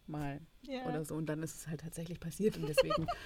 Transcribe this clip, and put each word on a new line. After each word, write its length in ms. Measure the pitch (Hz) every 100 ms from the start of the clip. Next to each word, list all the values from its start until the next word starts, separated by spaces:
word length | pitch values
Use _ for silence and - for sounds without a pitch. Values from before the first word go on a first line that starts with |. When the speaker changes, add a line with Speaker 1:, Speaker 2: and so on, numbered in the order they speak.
| -
Speaker 1:
mal 340 | 151 147 143 165 -
Speaker 2:
Ja. 220 | 254 254 254
Speaker 1:
oder 180 | 156
so. 100 | 151
Und 120 | 156 156
dann 160 | 160
ist 120 | 160 -
es 120 | 151
halt 120 | 160
tatsächlich 400 | 165 - 170 165
passiert 360 | 165 - 107 170
und 80 | 156
deswegen, 380 | 285 - - 160 622